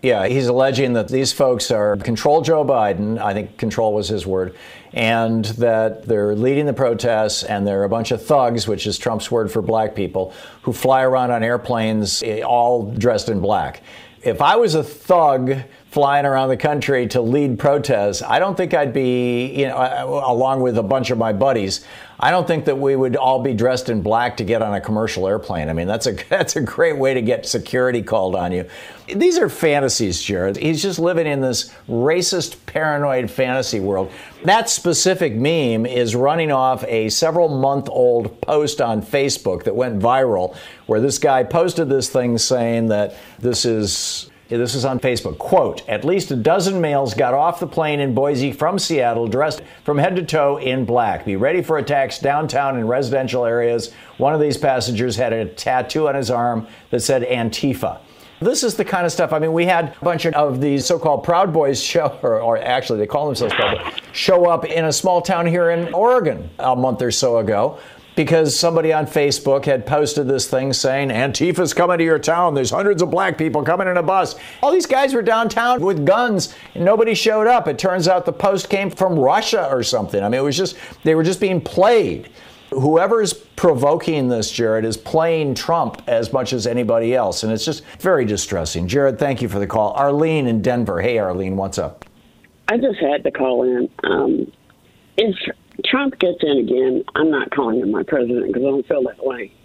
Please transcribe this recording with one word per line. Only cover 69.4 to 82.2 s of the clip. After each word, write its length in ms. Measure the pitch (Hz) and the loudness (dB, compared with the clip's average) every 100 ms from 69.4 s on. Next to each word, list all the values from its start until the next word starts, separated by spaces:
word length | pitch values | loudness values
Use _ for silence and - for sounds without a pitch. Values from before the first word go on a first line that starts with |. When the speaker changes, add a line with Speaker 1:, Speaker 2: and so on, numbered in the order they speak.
| - 139 143 | 2 2 2
Speaker 1:
had 200 | 131 110 | 0 0
posted 420 | 147 151 - 131 | 0 0 0 0
this 180 | 135 - | 0 0
thing 220 | 131 135 | -2 -2
saying, 380 | 123 135 135 139 | -2 0 0 -2
"Antifa's 640 | 113 135 - 165 170 170 | -2 -2 0 0 0 0
coming 240 | - 175 175 | 2 2 2
to 60 | |
your 140 | 165 156 | 2 2
town. 340 | 156 165 175 | 2 2 2
There's 180 | 139 120 | 2 0
hundreds 300 | 139 202 180 | 0 0 2
of 100 | 170 | 0
black 260 | 170 190 151 | 0 0 -2
people 240 | 160 143 | -2 0
coming 240 | 143 175 185 | 0 0 0
in 80 | 180 | 0
a 60 | |
bus." 320 | 160 190 175 - - - | 2 0 0 -6 -18 -2
All 80 | 285 | 2
these 140 | 359 - | 2 2
guys 280 | 262 269 | 2 2
were 80 | 262 | 0
downtown 600 | 214 220 233 - 240 247 | 2 2 2 0 0 0
with 240 | 180 175 143 | 0 0 2
guns, 500 | 208 247 196 - - - - | 2 2 0 -4 -12 -16 -2
and 80 | 175 | 2
nobody 280 | 214 226 208 | 4 4 2
showed 320 | 220 214 214 | 2 2 4
up. 200 | 247 156 | 4 2
It 100 | 139 | -2
turns 300 | 190 185 170 | -2 0 2
out 180 | 180 175 | 2 0
the 60 | |
post 360 | - 202 196 - | 0 0 0 -2
came 200 | 202 196 | -2 -2
from 300 | - 185 165 | 0 0 4
Russia 500 | 131 185 214 220 151 | 4 2 2 0 0
or 140 | 135 | 0
something. 380 | 113 120 98 101 | 0 -2 0 -2
I 60 | 101 | 0
mean, 100 | 123 | 0
it 40 | |
was 120 | 143 139 | 0 0
just, 200 | 190 - - - | -2 -4 -18 -4
they 100 | 160 160 | 2 4
were 80 | |
just 160 | 160 180 | 2 0
being 180 | 202 180 | 0 0
played. 680 | - - 196 240 143 78 | -2 2 4 4 2 -4